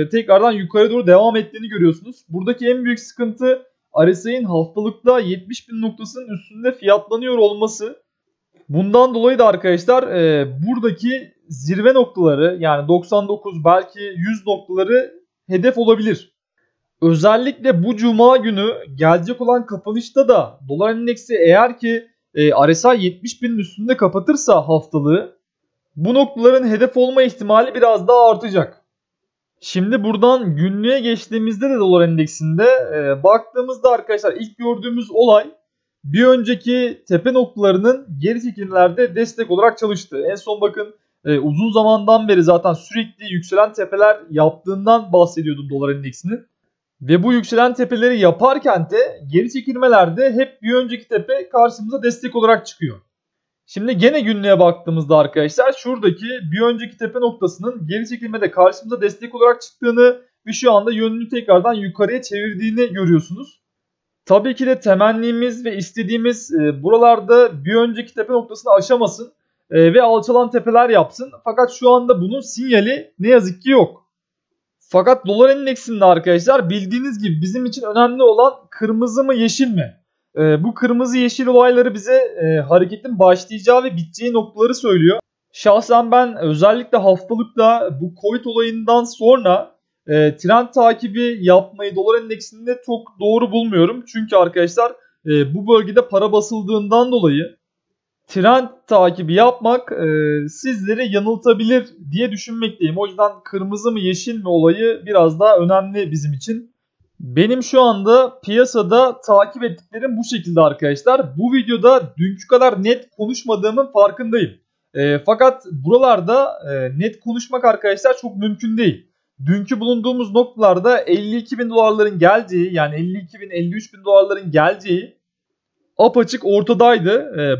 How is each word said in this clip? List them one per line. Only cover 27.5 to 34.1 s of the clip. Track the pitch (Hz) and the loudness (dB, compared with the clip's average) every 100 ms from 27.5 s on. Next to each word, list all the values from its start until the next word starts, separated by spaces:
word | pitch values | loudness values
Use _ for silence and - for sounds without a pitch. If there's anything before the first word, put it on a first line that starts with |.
| 214 254 | 2 2
biraz | 247 233 214 180 | 2 2 2 4
daha | 247 233 | 6 6
artacak. | 214 220 190 143 - _ _ _ _ _ _ _ _ | 4 -2 -4 -4 -8 _ _ _ _ _ _ _ _
Şimdi | - 180 196 240 | -8 -4 -2 -2
buradan | 208 208 240 254 202 147 | -2 0 2 2 0 -2
günlüğe | 185 196 226 269 | -2 -2 -2 -2
geçtiğimizde | 233 233 - 220 220 202 269 | -2 -4 -6 -6 -4 -4 -2
de | 254 | 0
dolar | 196 175 170 | 2 4 2
endeksinde, | 165 156 - 156 160 233 262 240 | 0 -2 -4 -4 2 2 2 0
e, | 151 143 139 | -4 -2 0
baktığımızda | 175 220 - 247 254 247 247 | 4 2 0 -8 -6 0 0
arkadaşlar | 233 - | 0 -2